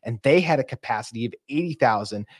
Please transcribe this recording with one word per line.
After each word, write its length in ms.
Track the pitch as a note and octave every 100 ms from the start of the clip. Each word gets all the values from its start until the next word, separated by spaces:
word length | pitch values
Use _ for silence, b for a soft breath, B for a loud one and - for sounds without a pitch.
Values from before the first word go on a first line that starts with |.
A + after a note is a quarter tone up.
and 160 | - A#2
they 180 | C#3 E3
had 200 | E3+ D3+
a 40 |
capacity 600 | C3+ A#2+ - A2 G#2+ A#2 A#2
of 80 | - -
eighty 240 | C#3+ F3
thousand, 540 | D3+ B2+ G#2+ G#2 G#2 G#2 b